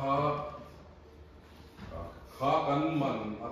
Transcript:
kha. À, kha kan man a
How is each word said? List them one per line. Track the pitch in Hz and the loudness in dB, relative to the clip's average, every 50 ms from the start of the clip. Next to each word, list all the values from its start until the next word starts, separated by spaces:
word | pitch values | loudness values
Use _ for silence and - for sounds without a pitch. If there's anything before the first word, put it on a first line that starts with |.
kha. | 139 139 139 139 127 123 - - - - - - - - - - - - - - - - - - - - - - - - - - - - - - - - - | 2 2 4 4 4 4 2 2 -2 -4 -8 -10 -12 -14 -16 -18 -18 -20 -20 -20 -20 -20 -20 -20 -20 -20 -20 -20 -20 -20 -20 -20 -20 -20 -18 -14 -14 -10 -10
À, | - - - - - - - - - | -8 -10 -10 -12 -14 -16 -14 -6 0
kha | 131 - - - - | 2 4 4 4 4
kan | 135 143 147 156 160 156 147 | 4 4 4 4 2 2 2
man | 135 135 117 110 107 107 104 - 120 | 2 2 2 0 -2 -4 -6 -6 -6
a | 117 | -8